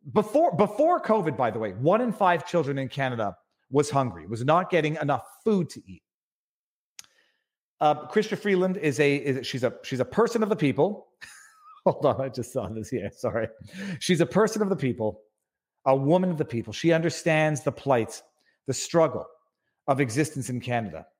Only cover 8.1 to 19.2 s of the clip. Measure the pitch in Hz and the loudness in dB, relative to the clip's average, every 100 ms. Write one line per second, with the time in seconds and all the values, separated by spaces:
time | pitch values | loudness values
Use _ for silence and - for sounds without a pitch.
8.1 | 214 214 185 208 185 185 185 151 127 143 | -2 -2 -4 0 2 2 0 -2 2 2
9.1 | 143 139 131 117 131 120 - - 127 127 | 2 0 -4 -4 -2 -4 -4 -8 -4 -2
10.1 | - 226 233 214 208 143 127 175 208 _ | 2 2 2 0 0 0 2 0 0 _
11.1 | _ - - - _ - - 185 - 143 | _ -20 -20 -20 _ -20 -2 -2 2 0
12.1 | 120 135 127 113 131 98 110 104 120 95 | 2 -4 -6 -6 -6 -6 -8 -6 -6 -6
13.1 | - 117 110 113 - - 185 196 165 - | -6 -4 -2 -4 -8 -18 -12 -10 -8 0
14.1 | 170 165 185 214 214 202 185 131 120 107 | 2 2 2 0 0 -2 0 -2 -2 -4
15.1 | - _ _ _ _ _ _ 135 135 139 | -4 _ _ _ _ _ _ 0 2 4
16.1 | 180 185 156 147 117 110 101 165 165 165 | 2 2 -2 -4 -4 -6 -2 2 2 2
17.1 | - 170 156 156 147 - - 139 123 107 | -2 0 2 2 0 -4 -4 2 2 2
18.1 | - _ _ _ _ - 127 - 170 156 | -8 _ _ _ _ -8 -6 0 2 2
19.1 | - | 0